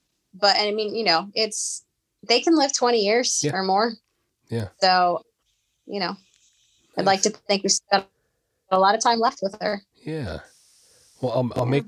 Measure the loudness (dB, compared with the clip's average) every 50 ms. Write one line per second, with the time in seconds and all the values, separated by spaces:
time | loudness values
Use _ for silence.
0 | _ _ _ _ _ _ -4 0 2 4 4 4 2 0 -2 -2 -4 -4 -4 -2
1 | 0 0 0 0 0 -4 -4 -4 -4 -4 -4 -6 -6 -6 -8 -10 -12 _ _ _
2 | _ _ _ _ -2 0 0 2 4 2 4 4 2 2 0 0 0 2 2 2
3 | 2 2 0 0 0 -2 -2 -2 -2 -2 -4 -2 -2 0 0 2 0 0 -4 -8
4 | _ _ _ _ _ _ _ _ _ _ -6 -6 -6 -8 -4 _ 2 4 4 4
5 | 4 2 2 -2 -4 _ _ _ _ _ _ _ _ _ _ _ _ -10 -6 -6
6 | -4 -6 -6 -10 _ _ _ _ _ _ _ _ _ _ _ _ _ _ _ -2
7 | 2 2 2 2 2 0 -2 -4 _ -4 -2 -2 0 -2 -2 -2 0 _ -2 -2
8 | -2 -4 _ _ _ _ _ _ _ _ _ _ _ _ 0 2 4 4 2 2
9 | 2 0 0 2 0 -2 -2 -2 -6 -6 -6 -6 -6 -6 -6 -6 -8 _ _ _
10 | _ -10 -8 -6 -6 -8 -8 -10 -12 -16 _ _ _ _ _ _ _ _ _ _
11 | _ _ _ _ -6 -2 0 0 -2 -2 -2 -2 -2 0 0 0 0